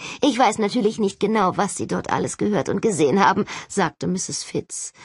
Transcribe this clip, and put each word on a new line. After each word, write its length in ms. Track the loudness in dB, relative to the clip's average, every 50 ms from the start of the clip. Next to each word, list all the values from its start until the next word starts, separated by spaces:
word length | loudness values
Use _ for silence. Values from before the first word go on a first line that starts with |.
| -14 -16 -4 0
ich 160 | 0 2 4
weiß 200 | 4 2 2 2
natürlich 400 | 2 0 0 0 2 0 0 0
nicht 220 | 0 -2 -2 0 0
genau, 360 | 0 0 2 2 2 2 2
was 220 | 0 -2 -2 -2
Sie 100 | -6 -6
dort 240 | -4 -4 -4 -2 -2
alles 260 | -2 -2 -2 -4 -4
gehört 300 | -2 -2 0 0 0 0
und 140 | 0 -2 0
gesehen 420 | 0 0 2 2 2 4 4 6 4
haben“, 220 | 4 4 2 -2 -4 -8 -12 -14 -6
sagte 380 | -2 -2 -2 -2 -2 _ -4
Misses 360 | -4 -4 -4 -4 -6 -8 -8 -8
Fitz. 480 | -6 -6 -6 -6 -6 -10 -12 -12 -12 -14 -18